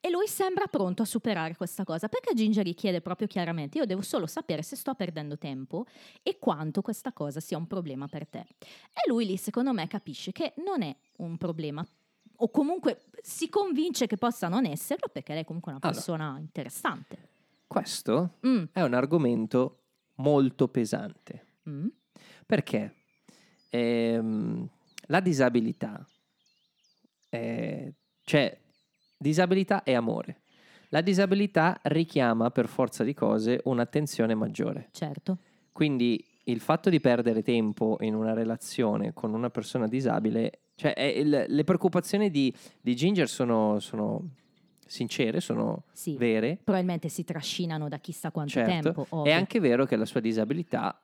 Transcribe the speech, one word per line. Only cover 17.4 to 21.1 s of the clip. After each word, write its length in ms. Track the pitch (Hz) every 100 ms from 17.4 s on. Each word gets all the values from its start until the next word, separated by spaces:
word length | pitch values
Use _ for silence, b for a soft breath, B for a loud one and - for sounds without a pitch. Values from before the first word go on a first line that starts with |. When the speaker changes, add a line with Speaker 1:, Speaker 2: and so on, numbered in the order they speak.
| _ _ _
Speaker 2:
questo 680 | - - - - 123 175 _ 254
Speaker 1:
Mm. 160 | 247 156
Speaker 2:
è 100 | -
un 140 | 127 123
argomento 840 | 139 170 131 117 110 127 127 _ _ _ _ -
molto 520 | 135 143 135 - 127
pesante. 800 | 131 110 107 104